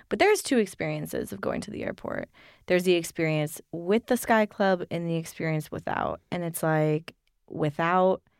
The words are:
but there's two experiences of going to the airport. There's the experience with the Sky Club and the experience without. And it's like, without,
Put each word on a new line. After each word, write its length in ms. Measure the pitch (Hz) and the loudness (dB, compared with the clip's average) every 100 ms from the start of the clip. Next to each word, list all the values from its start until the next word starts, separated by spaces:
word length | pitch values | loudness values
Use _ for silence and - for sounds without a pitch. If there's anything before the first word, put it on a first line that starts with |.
| - | -8
but 100 | 208 | 2
there's 220 | 381 403 | 4 4
two 140 | - 247 | 2 2
experiences 720 | 190 - 160 151 160 - - | 2 -2 -4 -4 -4 -6 -6
of 80 | 196 | -6
going 200 | - - | -4 -4
to 100 | - | -6
the 120 | - | -8
airport. 460 | - - - - - _ - _ - | -8 -8 -8 -8 -10 _ -20 _ 0
There's 160 | 180 | 2
the 100 | 180 175 | 4 2
experience 640 | 170 - 160 156 151 - - | 0 -2 0 0 -2 -6 -12
with 360 | 165 170 220 - | -8 0 0 2
the 100 | 247 | -2
Sky 280 | - 220 214 | 2 2 2
Club 380 | - 196 180 - | 2 2 2 0
and 160 | 170 170 | -4 -2
the 80 | 165 | -2
experience 560 | 160 - 165 156 151 | -4 -6 -2 -2 -4
without. 480 | 160 - - 71 80 _ | -8 -4 -2 -2 -4 _
And 120 | 175 | -6
it's 180 | 170 170 | -4 -2
like, 520 | 160 156 156 151 - - _ _ _ | 0 2 2 0 -4 -16 _ _ _
without, 760 | - 156 147 165 185 185 185 - _ | -4 -2 0 2 4 4 2 -4 _